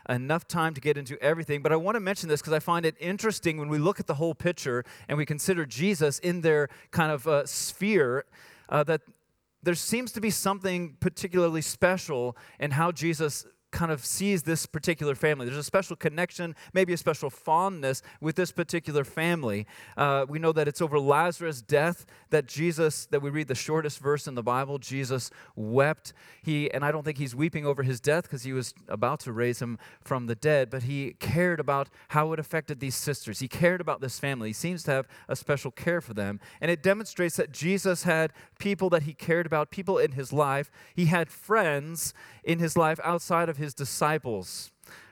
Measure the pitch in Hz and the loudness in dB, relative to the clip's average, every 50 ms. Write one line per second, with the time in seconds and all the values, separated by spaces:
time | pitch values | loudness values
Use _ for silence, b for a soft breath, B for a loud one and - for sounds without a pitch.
0 | B - 123 123 127 135 156 170 - - - 170 160 160 156 131 120 151 143 139 | B -4 -2 -2 0 0 -2 -2 -2 -4 -2 0 0 0 -2 -2 0 0 0 0
1 | 139 120 147 - - 143 160 165 160 - 143 143 135 151 156 160 165 190 220 233 | -2 -8 -10 0 2 2 2 2 0 -4 -4 0 2 2 2 2 2 0 -2 0
2 | 196 185 202 - 185 165 151 143 - 156 160 156 - - 170 170 165 160 156 - | 0 -2 -4 -4 -2 -2 -2 -2 0 0 0 0 2 2 0 2 2 0 -2 -2
3 | 151 175 196 202 - 226 202 - - 170 156 156 147 147 151 151 147 185 - - | -4 -4 -4 0 -2 -2 -2 0 -2 -2 -2 0 -2 -2 0 2 2 2 2 0
4 | 151 - 156 135 165 165 151 - - 175 175 - - 139 120 123 120 B B B | -2 -4 -2 0 0 -2 -2 0 -2 -2 -2 0 -2 -2 -2 -2 -4 B B B
5 | B B 143 143 151 - 156 147 - - 190 175 156 131 110 120 165 202 202 143 | B B -2 -2 -2 -2 -4 -2 0 0 0 0 0 -4 -2 0 0 0 2 2
6 | 160 147 139 - - 175 175 180 160 165 156 147 143 139 B B B B - 170 | 2 0 0 0 -2 -2 -2 2 4 4 4 4 2 0 B B B B 0 2
7 | 160 156 151 139 117 165 151 143 135 135 - - - - - - 185 208 220 180 | 2 2 2 0 0 2 2 2 2 0 -4 -6 -6 -6 -4 -2 0 2 4 4
8 | 143 120 123 135 - - B B B B B B B B - 147 147 143 160 151 | 4 4 2 -2 -4 -6 B B B B B B B B 0 0 2 2 0 -2
9 | - - _ _ _ _ _ _ _ _ _ _ - 170 175 - - - 220 233 | -2 -10 _ _ _ _ _ _ _ _ _ _ -2 -2 -2 0 -2 -2 -2 -2
10 | 254 226 - 226 202 220 175 - - 196 196 202 185 190 180 175 175 160 135 - | -2 -6 -6 -4 -2 -2 0 0 0 0 -2 0 -2 -2 -2 -2 -4 -6 -6 -4
11 | - 185 - - - 185 175 180 175 170 160 160 147 - - - - 180 190 180 | -4 -4 -2 -4 -8 0 2 4 4 4 2 0 -2 -4 0 2 4 4 4 2
12 | - - 147 123 123 123 120 B B B B B 135 147 135 143 165 175 175 127 | -2 -4 -4 -2 -2 -2 -4 B B B B B -4 -2 0 2 2 2 0 0
13 | 147 170 160 143 160 147 - - - - _ _ _ _ - - 170 165 156 135 | -2 -2 0 0 -2 -2 -2 -4 -10 -14 _ _ _ _ -4 -2 0 0 0 -2
14 | - - - - 185 202 202 175 139 156 165 160 - - - 156 - 180 165 - | -2 -6 -4 -2 0 2 2 2 2 0 -2 -2 -2 -4 -8 -4 -2 -2 -2 0
15 | 151 147 135 - - 151 151 139 151 170 135 147 143 - - 190 185 - 170 - | 0 -2 0 2 2 2 2 2 -2 -4 -4 -6 -6 0 0 0 0 0 -8 -4
16 | - 160 147 165 180 180 - - 180 165 156 B B B B 185 190 180 175 170 | -4 -2 0 0 -2 -2 -2 -6 -8 -8 -8 B B B B 2 2 2 0 0
17 | - 175 156 - - 139 - - - - 156 165 185 196 190 165 131 135 131 - | 0 0 0 0 -2 -6 -8 -6 0 2 4 4 4 2 -2 -2 -2 -2 -2 -2
18 | B B B B - 156 156 - 180 160 - - 175 - - 170 - - 147 147 | B B B B -4 -2 0 0 -2 -2 0 -4 -4 -2 -2 -4 -4 0 0 0
19 | 135 - - 160 160 170 175 165 143 113 101 104 104 B B B B B B - | 0 0 -2 0 2 2 2 2 0 -2 -2 -2 -4 B B B B B B 0
20 | 139 143 139 139 135 131 147 156 160 165 160 156 151 147 143 - 175 151 147 147 | 2 2 4 2 0 0 -2 0 2 2 4 4 2 0 0 -2 -2 0 2 2
21 | 139 139 143 147 165 180 165 - 175 165 151 123 110 - 143 143 151 170 175 - | 4 6 4 6 4 2 0 -2 -4 -6 -6 -6 -2 2 2 4 4 4 0 -2
22 | - B B B B B - 151 143 120 - 143 160 175 160 147 165 156 147 - | -10 B B B B B 2 2 2 0 -4 -2 -2 0 2 2 0 0 0 -2
23 | - - 156 143 139 143 139 156 151 131 131 117 - - 156 160 156 151 143 - | -4 0 0 0 0 0 -2 -4 -2 -2 -4 -4 -2 0 0 0 0 -2 -6 -4
24 | 131 139 147 143 - 147 131 123 113 117 120 131 139 139 143 139 117 - 131 135 | 0 0 0 0 -2 -6 -6 -2 0 0 0 0 0 -2 -4 -8 -6 -6 -4 -4
25 | 139 120 135 131 117 - B B B B B - 110 107 117 135 135 151 160 - | -2 -2 -2 -4 -4 -6 B B B B B -8 -6 2 4 4 4 4 2 -2
26 | _ - - B B B B B B 160 151 147 147 - - 131 143 147 151 156 | _ -18 -20 B B B B B B -2 -2 0 0 -2 -2 -2 -2 0 -2 -2
27 | 143 156 151 135 147 127 117 127 151 165 - 160 147 147 139 135 135 131 131 120 | -4 -4 -4 -4 -6 -6 -2 -2 -2 0 0 -2 -2 0 0 2 0 0 0 0
28 | - 147 151 170 175 - 147 127 117 135 131 131 120 - - - - - 92 107 | 2 2 2 2 0 -4 -8 -10 -8 -6 -4 -4 -4 -6 -10 -14 -10 -10 -4 -2
29 | 120 123 147 - - 135 113 110 120 120 120 - 127 120 117 107 B B B B | 0 0 0 -2 -6 -6 -2 0 0 0 0 -2 -4 -6 -8 -10 B B B B
30 | B - 139 131 123 117 117 110 - 151 151 143 131 117 139 131 120 131 139 139 | B -4 -4 -4 -2 -4 -6 0 2 2 4 4 2 0 -2 -6 -4 -4 -4 -4
31 | 139 123 - - - - 117 165 180 180 175 151 143 135 139 139 139 - B B | -6 -6 -8 -8 -4 -2 0 2 2 2 2 0 0 0 0 0 -2 -4 B B
32 | B B - 151 151 160 160 156 147 - - 160 151 - 147 123 139 135 123 - | B B 0 2 2 2 0 -4 -6 -4 -4 -4 -4 -4 -8 -6 -6 -6 -4 -4
33 | - 147 139 - - 113 104 - 135 123 - - 170 175 185 180 170 160 143 - | -4 -4 -4 -4 -6 -8 -8 -8 -8 -8 -2 4 4 4 4 4 0 -4 -4 -2
34 | 135 127 - - - 143 139 123 110 110 107 - - 170 180 170 - - 139 135 | -4 -6 -6 -4 -4 -4 -4 -4 -4 -6 -6 -4 -4 -4 -4 -4 -2 0 0 0
35 | 135 B B B B B 131 - - - 147 139 - 135 - - - 170 175 170 | 0 B B B B B -6 -6 -2 -2 -2 -2 -2 -8 -10 -4 -2 0 0 0
36 | - - 113 104 101 98 101 104 B B B B 147 160 175 160 139 190 196 214 | -2 -4 -6 -4 -4 -4 -4 -8 B B B B 0 0 0 2 4 2 2 2
37 | 226 - - - 180 170 - - 170 - 135 - 143 170 190 196 - 196 180 - | 0 -8 -2 -2 -2 0 0 -2 -2 -2 -4 -4 0 0 0 2 2 2 0 2
38 | - 180 165 160 160 156 B B B B B _ - 202 202 170 190 185 170 165 | 2 2 2 2 2 0 B B B B B _ -2 -2 0 0 2 2 4 2
39 | 143 156 147 - - - 160 170 175 156 160 151 151 - - - - 185 190 147 | 2 -2 -6 -8 -2 0 2 2 2 0 0 0 0 -2 -4 -6 -4 0 2 2
40 | - 160 131 139 135 120 139 147 147 139 135 139 143 - B B B B B - | 2 2 0 -4 -6 -2 2 2 2 4 2 0 -2 -4 B B B B B 2
41 | 180 151 185 175 165 - - - - - 208 226 202 160 143 143 143 156 165 156 | 4 4 4 4 2 0 -6 -16 -2 2 4 4 4 4 2 0 -2 -6 -6 -6
42 | - - - B B B B B B - 165 165 170 160 - - 165 156 160 160 | -6 -6 -8 B B B B B B 0 2 2 2 2 4 4 4 4 4 2
43 | - 156 175 175 - - 180 165 170 165 156 139 151 147 - - 143 - - - | 0 0 -2 -2 0 2 2 2 2 0 -2 -4 -6 -6 -4 -6 -6 -6 -2 0
44 | 160 151 156 156 - 131 113 98 90 - - - - - _ _ B B B B | 2 2 2 0 -2 -2 -4 -4 -6 -8 -10 -12 -14 -14 _ _ B B B B
45 | B B | B B